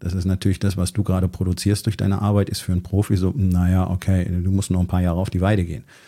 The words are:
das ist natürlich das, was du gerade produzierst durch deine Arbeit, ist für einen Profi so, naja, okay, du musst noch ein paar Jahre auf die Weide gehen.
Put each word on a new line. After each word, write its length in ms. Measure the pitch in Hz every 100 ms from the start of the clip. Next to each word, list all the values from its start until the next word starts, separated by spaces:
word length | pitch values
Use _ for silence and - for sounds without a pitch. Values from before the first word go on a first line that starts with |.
das 140 | 92
ist 100 | 92
natürlich 360 | 90 92 98 92
das, 160 | 101 92
was 180 | 90
du 80 | -
gerade 260 | 95 92 90
produzierst 560 | - 90 87 101 101 -
durch 120 | 98
deine 240 | 98 98
Arbeit, 260 | 101 101 98
ist 120 | -
für 120 | -
einen 100 | 90
Profi 340 | 87 98 104 98
so, 180 | 92 90
naja, 540 | 95 90 90 92 92
okay, 340 | 92 - 92
du 260 | 87 90 90
musst 200 | 98 -
noch 100 | 92
ein 60 | 90
paar 160 | 90
Jahre 160 | 90 85
auf 120 | 95
die 120 | 92
Weide 220 | 92 107
gehen. 200 | 85 80 - -